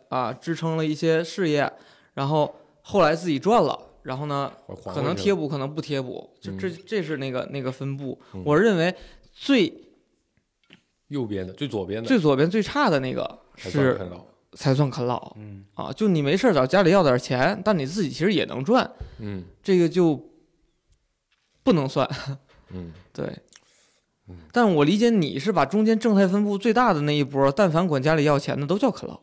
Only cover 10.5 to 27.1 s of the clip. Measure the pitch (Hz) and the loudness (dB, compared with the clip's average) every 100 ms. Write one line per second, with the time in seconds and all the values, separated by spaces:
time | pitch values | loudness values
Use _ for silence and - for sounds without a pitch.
10.5 | _ _ - _ _ - 143 113 101 92 | _ _ -20 _ _ -10 -6 -4 -6 -8
11.5 | 95 143 113 90 104 113 247 151 131 165 | -8 -6 -6 -6 -6 0 2 2 2 2
12.5 | 214 190 285 262 143 131 64 - - _ | 0 -2 0 0 0 -2 -6 -8 -10 _
13.5 | - 95 139 131 98 90 87 - _ _ | -16 -6 0 0 0 -6 -12 -20 _ _
14.5 | - 143 131 143 127 123 120 - 110 107 | -4 0 2 0 -2 -4 -4 -8 -18 -18
15.5 | 98 98 - - - 214 165 139 185 254 | -18 -18 -12 -10 -2 0 2 2 2 2
16.5 | 151 131 196 175 196 151 123 - 123 147 | 2 2 4 4 6 4 2 0 0 0
17.5 | 208 208 190 135 196 156 127 175 170 - | 0 0 0 -2 -2 -4 0 0 0 -2
18.5 | 120 139 247 - - - - 104 95 87 | -4 0 0 0 -6 -16 -12 -10 -10 -12
19.5 | - - 185 170 175 165 139 - _ _ | -10 0 2 2 2 2 0 -6 _ _
20.5 | _ _ _ _ _ _ _ _ _ _ | _ _ _ _ _ _ _ _ _ _
21.5 | _ - 175 135 147 131 131 - 135 _ | _ 2 2 2 -2 -2 -4 -10 -12 _
22.5 | _ - 92 85 80 _ - - - _ | _ -16 -14 -14 -18 _ -10 -10 -10 _
23.5 | - _ _ _ _ _ _ - 90 - | -20 _ _ _ _ _ _ -20 -20 -4
24.5 | 240 226 160 147 202 233 220 151 120 180 | 2 4 4 4 4 4 4 0 -2 -2
25.5 | 180 139 208 214 220 233 196 190 202 208 | 0 2 2 2 2 2 4 4 2 0
26.5 | 202 233 220 247 160 147 | 0 2 4 4 2 2